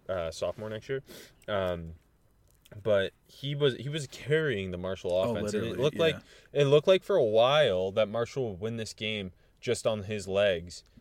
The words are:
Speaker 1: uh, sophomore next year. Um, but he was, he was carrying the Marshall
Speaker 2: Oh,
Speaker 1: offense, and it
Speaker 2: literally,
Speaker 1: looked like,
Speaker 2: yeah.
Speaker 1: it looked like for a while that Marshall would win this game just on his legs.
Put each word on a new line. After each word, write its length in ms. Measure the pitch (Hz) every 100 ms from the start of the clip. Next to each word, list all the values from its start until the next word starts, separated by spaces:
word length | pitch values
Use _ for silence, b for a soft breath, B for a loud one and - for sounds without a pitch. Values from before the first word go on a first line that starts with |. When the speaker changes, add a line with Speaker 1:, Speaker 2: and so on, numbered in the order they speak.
| -
Speaker 1:
uh, 240 | 92 82
sophomore 380 | - 90 - 107
next 180 | 107 -
year. 160 | 135 B B B B -
Um, 400 | 101 92 85 82 82 _ _ _ _ _ _ _ 104
but 300 | 110 101 95 - _
he 260 | - 139
was, 220 | 147 147 117
he 140 | 131
was 180 | 151 135
carrying 640 | - 123 156 151 101 95
the 60 | 90
Marshall 340 | 92 95 90
Speaker 2:
Oh, 200 | 90 95
Speaker 1:
offense, 220 | - 104
and 100 | 104
it 40 | -
Speaker 2:
literally, 160 | 90
Speaker 1:
looked 140 | 147 -
like, 180 | 165 147 b b b
Speaker 2:
yeah. 80 | 143
Speaker 1:
it 40 | 139
looked 220 | 151 190
like 160 | 190
for 140 | - 190
a 60 |
while 680 | 113 110 123 151 131 92 95
that 160 | 104 104
Marshall 440 | 113 117 139 120
would 100 | 87
win 160 | 110 117
this 160 | 107
game 400 | - 110 107 92 - _ _
just 260 | 127 113 120
on 180 | 107
his 220 | 98 107 95
legs. 580 | 95 101 87 87 - b b